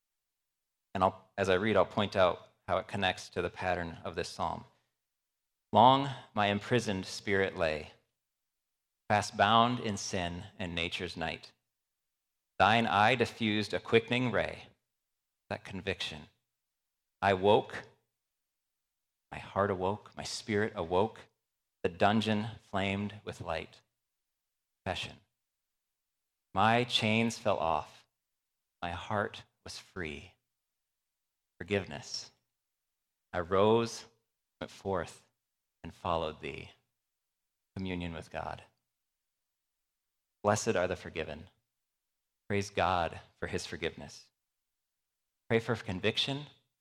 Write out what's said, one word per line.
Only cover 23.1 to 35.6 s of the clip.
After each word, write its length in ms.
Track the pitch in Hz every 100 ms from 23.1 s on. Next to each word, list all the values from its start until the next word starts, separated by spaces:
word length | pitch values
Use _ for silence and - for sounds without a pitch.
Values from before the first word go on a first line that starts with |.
| 104
with 180 | 107 -
light." 400 | 85 82 - - _ _ _ _ _ _ _ _ _ _
Confession. 360 | - 87 - 71 _ _ _ _ _ _ _ _ _ _ _ _ _
"My 320 | 95 107 117 123
chains 520 | - 110 110 117 -
fell 220 | 110 95
off, 460 | 82 78 - - _ _ _ _ _ _ _ _
my 100 | 87
heart 520 | 87 - 107 107 - - _
was 140 | - -
free." 560 | - - 80 71 90 _ _ _ _ _ _ _ _ _ _ _ _ -
Forgiveness. 720 | 87 101 85 71 - - - _ _ _ _ _ _ _ _ _ _
"I 80 | 90
rose, 640 | 85 95 107 113 117 - - _ _ _ _ -
went 100 | -
forth, 520 | - 98 92 80 - _ _ _ _